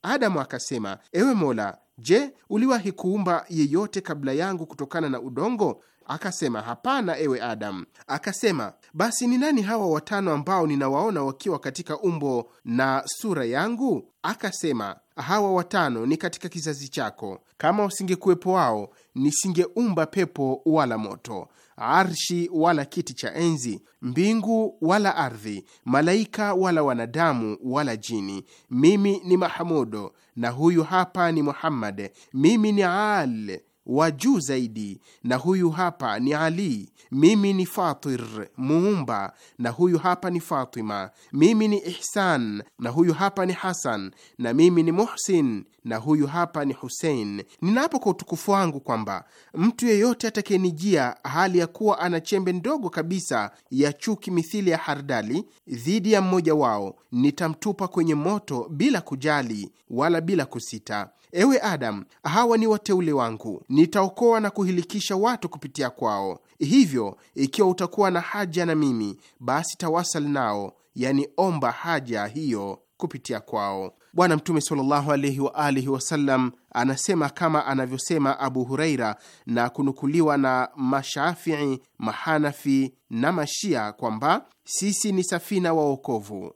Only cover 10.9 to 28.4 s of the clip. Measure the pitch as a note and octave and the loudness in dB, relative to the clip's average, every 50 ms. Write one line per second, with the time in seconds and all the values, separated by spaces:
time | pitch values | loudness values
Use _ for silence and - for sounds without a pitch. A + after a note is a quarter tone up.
10.9 | C3+ D3 F#3+ A3+ G3+ D#3 C#3 C#3 C3+ _ - G#3 E3 C#3 - C#3 C3+ - F3 - | 0 0 0 0 0 -2 -2 -4 -6 _ -4 -4 -4 -4 -6 -8 -8 -8 -8 -8
11.9 | D3+ D3 - F#3 E3+ D#3 C#3+ C#3 B2+ A#2+ A#2 - _ _ _ A#2 A#2 B2+ C3 C3+ | -8 -2 -2 -2 -2 0 -2 0 -2 -2 -4 -6 _ _ _ -2 0 2 2 2
12.9 | C3 C3+ - - - - - A3 F3+ D3+ B2+ A#2 B2 C#3 F3 A3 A#3+ A3+ C4+ C4 | 2 -2 -2 -6 -10 -6 -4 -4 -2 -2 -2 -2 -2 -2 -2 -2 -2 -2 0 0
13.9 | F#3 A#2+ - _ _ _ - E3+ A3 - - G3 - - - D#3+ C3+ A2+ G#2 G2 | 0 -2 -4 _ _ _ -6 -6 -6 -4 -6 -8 -6 -4 -2 -2 -2 -2 -4 -6
14.9 | F2 - _ _ _ D#3 B2+ C#3+ F#3+ G#3+ G3+ G3 F#3 F3+ F3 F3+ - F#3+ E3+ C#3 | -10 -14 _ _ _ -10 -2 0 0 2 2 2 2 0 0 0 0 0 0 0
15.9 | A#2+ A2+ A2+ C3 D#3 D#3+ - E3+ - - - F3 - F3 D3 D#3+ D3 C#3 C#3+ C3+ | 0 -2 0 0 -2 -2 -2 -8 -8 -8 -12 -10 -10 -8 -6 -6 -8 -8 -10 -10
16.9 | - D3+ B2 G#2+ - - - G2 F#2+ - _ _ _ _ - D#3 F#3+ G#3 G#3 G3 | -6 -6 -6 -6 -6 -8 -12 -12 -12 -12 _ _ _ _ 2 2 2 2 0 0
17.9 | F#3+ - F#3+ F3+ F#3 F3 - F#3+ F3+ F3 - F#3 F#3 F#3 D#3 B2 A2 G#2+ G2+ - | -2 -6 -2 -2 -2 2 4 2 2 4 2 0 2 4 4 2 2 -2 -4 -8
18.9 | _ _ _ _ _ B2+ C3+ D3 D3 - - F#3+ F3 E3+ F3 - - A3+ B3 A3 | _ _ _ _ _ 0 0 2 2 0 -2 0 2 2 0 0 0 0 0 2
19.9 | F3+ D#3+ D#3 D#3 - G3 F3+ - - - C3+ C3 C3 C3 - D#3+ D#3 D#3+ C#3+ B2 | 2 0 0 0 0 -2 -2 0 -2 -2 -2 -2 -2 0 2 2 4 4 4 2
20.9 | A2+ A2 G#2+ G2+ G2 - _ A#2+ A2 F#2 - _ _ _ _ _ _ - A2+ A#2+ | 0 -4 -4 -8 -10 -12 _ -10 -10 -10 -10 _ _ _ _ _ _ -8 -2 2
21.9 | D3 F3+ F#3+ F3+ E3 - - - F3 F3 E3+ E3+ - D#3 D#3+ E3+ E3+ D3+ C#3 C#3 | 4 4 4 2 0 -4 -4 -4 -2 -2 -2 -2 0 2 4 4 4 2 -2 -4
22.9 | - F3+ E3 - B2 - - A2 - D3 E3+ E3+ D#3+ C#3+ B2 A#2 G2+ - _ _ | -6 -6 -6 -6 -10 -8 -8 -8 -4 0 0 0 0 0 -4 -6 -6 -8 _ _
23.9 | _ _ - B2 B2 C3 F3+ G#3 A3+ A3+ F#3 G#3+ A3+ A3 A3 G#3 - _ D#3 D#3+ | _ _ -8 -4 0 2 2 2 2 0 0 0 0 0 0 -2 -4 _ 0 2
24.9 | F#3 G#3+ G#3 G3 - E3 D3 B2+ A#2 G#2+ G#2 A2 G#2 F#2+ - _ _ _ _ B2 | 2 4 2 2 0 0 -2 -4 -4 -8 -10 -10 -10 -10 -12 _ _ _ _ 2
25.9 | B2+ C#3 D#3 F3 F#3 A3 A3 - - G#3+ G#3+ G3+ F#3+ F#3 F#3 F#3 F3 D#3+ D3 C#3 | 2 4 4 4 2 2 0 -2 -4 -4 -2 0 0 0 2 2 2 2 2 2
26.9 | B2 A#2+ A#2 A#2+ A#2+ D#3 E3+ E3 C#3 A#2 A2+ G#2+ G#2 - - B2+ B2+ C#3+ D3+ C3+ | 0 -2 -4 -4 0 2 2 2 2 0 -2 -4 -4 -6 -6 -2 -2 -2 -2 -2
27.9 | A2+ G#2+ G#2+ - A#2 G#2+ G2 G2 G2 G2 | -4 -6 -6 -6 -4 -4 -4 -4 -6 -8